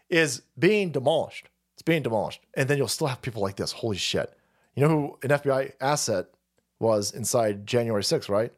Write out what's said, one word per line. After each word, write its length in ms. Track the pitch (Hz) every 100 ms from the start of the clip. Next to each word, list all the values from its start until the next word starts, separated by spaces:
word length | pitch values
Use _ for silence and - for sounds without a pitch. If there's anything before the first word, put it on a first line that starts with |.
| _
is 320 | 170 156 123 _ -
being 320 | 170 214 185
demolished. 560 | 135 127 160 - - - _ _ _
It's 60 |
being 220 | - 165
demolished. 380 | 120 110 87 - _ -
And 120 | 135
then 100 | 143
you'll 120 | 120
still 180 | - 151
have 140 | 127
people 200 | 131 113
like 140 | 98 95
this. 160 | 95
Holy 240 | - 117 92
shit. 400 | - 92 - _ _ _ _ -
You 60 |
know 80 | 147
who 280 | 156 143 -
an 80 | 127
F 120 | 185
B 60 | 139
I 220 | 131 135 -
asset 460 | 131 147 - 98 92 _ _ _ _ _
was 360 | 113 107 101
inside 520 | - 107 123 110 101 104
January 380 | 120 117 107
sixth, 240 | 95 160 -
right? 240 | 101 120